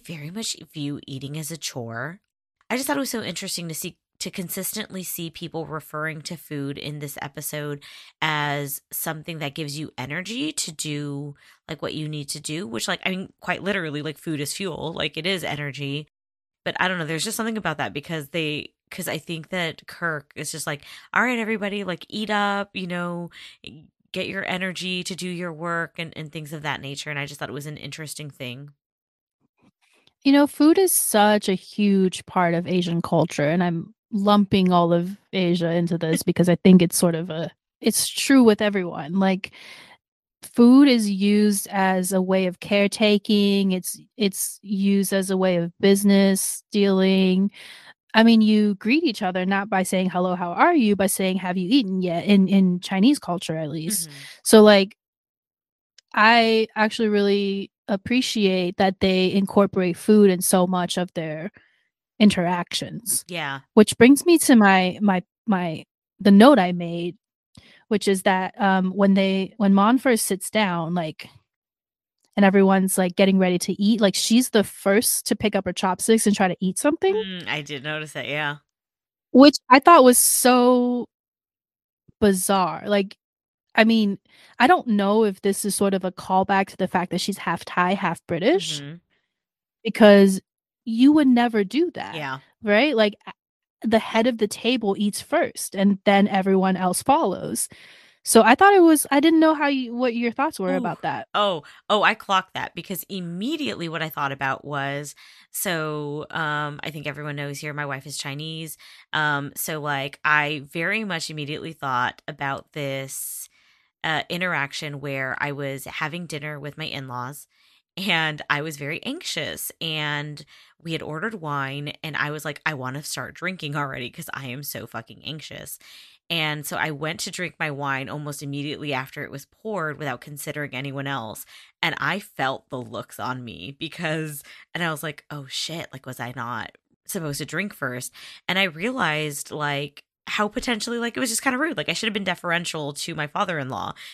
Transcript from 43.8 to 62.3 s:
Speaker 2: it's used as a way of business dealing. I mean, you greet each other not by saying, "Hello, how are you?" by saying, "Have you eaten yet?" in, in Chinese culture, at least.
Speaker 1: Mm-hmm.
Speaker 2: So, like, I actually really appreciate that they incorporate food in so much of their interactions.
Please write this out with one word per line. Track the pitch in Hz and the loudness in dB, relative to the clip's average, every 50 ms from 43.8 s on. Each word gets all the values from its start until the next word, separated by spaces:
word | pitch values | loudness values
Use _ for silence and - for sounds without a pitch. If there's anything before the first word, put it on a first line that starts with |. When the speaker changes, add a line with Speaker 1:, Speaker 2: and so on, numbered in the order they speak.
| 175 - - - - _ _ | -4 -8 -12 -12 -16 _ _
Speaker 2:
it's | - 214 196 190 - - - - - - | -2 -2 -2 -2 -2 -8 -8 -10 -12 -8
used | 196 208 190 196 196 196 196 196 190 196 | -6 -4 0 2 2 2 2 2 0 0
as | 196 190 190 | -2 0 0
a | 190 185 | 0 0
way | 190 185 180 | 2 2 2
of | 170 170 170 - - | 0 -2 -4 -6 0
business | - 196 196 196 202 202 196 196 196 196 190 190 - - - - - _ - | 4 4 4 6 6 4 6 6 6 4 2 2 -2 -4 -6 -10 -12 _ 0
dealing. | 208 202 202 190 190 190 190 190 190 190 185 185 190 196 202 _ - - - - - - - - _ _ _ - | 2 2 4 4 4 4 4 4 4 4 4 4 2 2 0 _ -8 -20 -20 -20 -20 -20 -20 -20 _ _ _ 4
I | 220 226 | 6 6
mean, | 226 226 220 220 | 8 8 6 6
you | 214 214 214 208 208 202 | 6 4 4 4 2 0
greet | 196 - 214 262 320 349 | -2 -2 0 0 2 2
each | 294 208 - 220 | 0 -2 -2 -4
other | 185 185 185 180 | -4 -2 -2 -2
not | 185 196 196 202 220 | 0 -2 -2 -2 -2
by | 202 190 185 | -2 -2 -2
saying, | - - 185 190 185 | 0 -2 -2 -2 0
"Hello, | - 180 180 185 180 | 0 0 0 0 -2
how | 175 185 175 175 | -2 -4 -6 0
are | 196 262 339 359 | 2 4 4 4
you?" | 311 226 208 202 | 4 4 4 2
by | 196 196 190 | 2 2 0
saying, | - - 190 185 185 190 | 0 0 -2 0 -2 -2
"Have | 180 180 180 190 | -2 -4 -4 -2
you | 180 175 | -2 2
eaten | 247 285 233 185 190 185 185 | 2 2 2 2 -2 -2 -2
yet?" | 180 165 170 - | -2 -2 -2 2
in, | 202 208 196 190 175 | 4 4 6 6 6
in | 196 196 190 185 180 175 | 4 4 4 4 2 0
Chinese | - - 196 190 196 262 294 - | -4 -4 0 2 4 4 4 2
culture, | - - 175 180 - - 160 | -2 -6 -6 -6 -6 -6 -6
at | 160 160 147 | -6 -6 -6
least. | 156 160 156 170 214 - - 151 | -6 -6 -6 -4 -4 -4 -6 -8
Speaker 1:
Mm-hmm. | 143 143 - - - - - | -12 -18 -20 -20 -18 -10 0
Speaker 2:
So, | - - 220 208 | 6 8 10 10
like, | 214 208 196 196 202 - _ _ _ _ _ _ _ _ _ _ _ _ _ _ _ _ _ _ _ _ _ _ _ - | 10 10 8 6 2 -4 _ _ _ _ _ _ _ _ _ _ _ _ _ _ _ _ _ _ _ _ _ _ _ 2
I | 220 214 220 233 233 226 226 226 220 220 - - | 4 6 8 8 6 6 4 4 2 2 0 0
actually | 214 214 214 - - 226 214 | 0 0 0 0 0 0 2
really | 208 208 202 202 202 202 202 196 196 196 196 - _ _ _ - | 2 2 2 4 2 2 0 0 -2 -4 -6 -8 _ _ _ -4
appreciate | 214 190 - - 240 254 254 - - 226 202 190 190 185 180 175 185 - | -4 -4 -2 0 0 0 0 0 0 2 2 2 2 2 0 -2 0 2
that | 202 190 190 - | 0 0 2 2
they | - 190 185 185 185 185 - | 0 2 2 4 2 2 2
incorporate | 202 196 - - 208 202 196 - 196 185 180 170 | 2 0 2 4 4 4 4 2 0 0 0 -2
food | - - - 214 214 202 196 | -2 2 6 6 8 8 6
in | 185 180 185 | 6 4 0
so | - - 185 180 | 2 2 2 2
much | 185 185 180 175 170 - 185 | 2 0 -2 -2 -2 -4 -4
of | 180 180 - | -6 -6 -6
their | 175 160 160 151 156 160 208 _ - _ _ _ _ _ _ _ _ _ _ _ - | -8 -8 -8 -8 -8 -10 -12 _ -16 _ _ _ _ _ _ _ _ _ _ _ 4
interactions. | 220 208 | 4 4